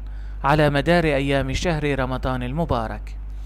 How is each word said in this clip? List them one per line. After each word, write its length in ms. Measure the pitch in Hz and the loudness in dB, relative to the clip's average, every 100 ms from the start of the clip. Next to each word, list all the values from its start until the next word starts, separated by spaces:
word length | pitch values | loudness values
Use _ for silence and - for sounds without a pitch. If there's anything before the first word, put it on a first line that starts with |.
| - - - - | -10 -10 -10 -4
على 260 | 139 151 147 | 2 4 4
مدار 340 | 143 135 175 | 4 4 4
أيام 480 | 160 135 143 139 131 | 4 2 2 0 0
شهر 460 | 131 185 151 147 139 | 0 0 0 0 0
رمضان 440 | 131 127 135 127 | -2 -2 -2 -2
المبارك. 760 | 123 151 165 123 110 107 - - - - | -4 -2 0 0 -2 -6 -10 -10 -10 -10